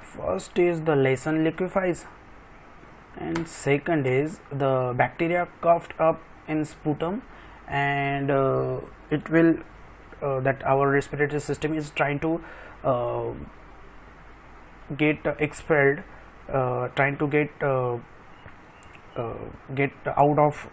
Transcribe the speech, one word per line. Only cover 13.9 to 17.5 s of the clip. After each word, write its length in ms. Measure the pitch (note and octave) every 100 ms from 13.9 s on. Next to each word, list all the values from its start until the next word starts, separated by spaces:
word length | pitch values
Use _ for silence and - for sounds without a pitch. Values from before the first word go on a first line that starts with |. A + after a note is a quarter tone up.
| - - - - - - - - - - C#3
get 220 | D3+ D3 D#3+ -
expelled, 640 | D3 - - D#3 C#3 D3 - - - - -
uh, 360 | C3+ B2+ B2 B2 -
trying 220 | C#3 C#3
to 100 | D3+
get, 220 | D3 D3